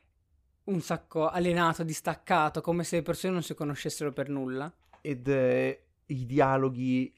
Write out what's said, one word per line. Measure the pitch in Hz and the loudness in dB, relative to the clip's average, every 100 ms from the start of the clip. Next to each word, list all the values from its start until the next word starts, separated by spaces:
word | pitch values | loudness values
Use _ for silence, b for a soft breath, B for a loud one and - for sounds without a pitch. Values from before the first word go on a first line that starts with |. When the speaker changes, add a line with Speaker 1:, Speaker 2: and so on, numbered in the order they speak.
| b _ _ _ _ _ - | b _ _ _ _ _ -4
Speaker 1:
un | 190 | -4
sacco | - 165 - 165 156 | -2 -4 -4 0 0
alienato, | 180 175 170 170 165 | 2 2 4 2 2
distaccato, | 165 156 - 160 - 180 151 160 | -4 -4 -4 -4 0 2 2 0
come | 156 170 | -2 -2
se | 165 175 | 0 -2
le | |
persone | 156 160 190 | -2 -2 -2
non | 185 | -2
si | 160 | -4
conoscessero | 156 147 143 156 - 147 | -6 -6 -4 -6 -4 -4
per | 135 139 | -4 -4
nulla. | 143 131 127 147 - _ - | -4 -4 -6 -8 -12 _ -12
Speaker 2:
Ed, | 151 131 123 | -8 -4 0
eh, | 139 127 127 131 135 _ _ - | 4 4 4 0 -4 _ _ -8
i | 135 120 | -6 0
dialoghi, | 139 135 135 131 123 127 127 131 | 4 4 4 2 0 0 0 0